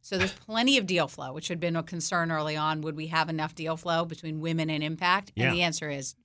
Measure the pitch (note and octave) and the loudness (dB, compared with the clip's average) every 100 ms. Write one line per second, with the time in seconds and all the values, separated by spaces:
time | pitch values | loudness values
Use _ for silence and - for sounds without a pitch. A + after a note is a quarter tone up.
0 | - F#3+ F#3+ - - A3 B3+ C4+ F#3+ F#3 | -2 0 0 -2 -4 2 4 4 4 2
1 | C#3+ - C3 C#3+ - E3+ E3+ E3 D#3+ F3 | 2 -2 -8 -8 -6 -2 0 0 -2 -6
2 | D#3+ F3+ E3 D#3+ D3+ D3+ D#3 D#3 D#3 D3+ | 0 0 2 0 0 0 0 0 -4 -6
3 | D#3+ D#3+ D#3+ D#3+ D#3 E3 D#3+ D#3+ F3 E3 | -2 0 0 -2 -4 -4 -4 -4 0 0
4 | E3+ D#3 D#3+ D#3 E3 E3 D#3+ D3+ D3+ - | 0 -6 -8 -4 -2 0 0 -2 -2 0
5 | F3+ F#3+ G3 - B2+ F3 E3+ D#3+ D3+ C#3 | 4 4 2 0 2 4 2 0 -6 -6
6 | C3 - | -8 -12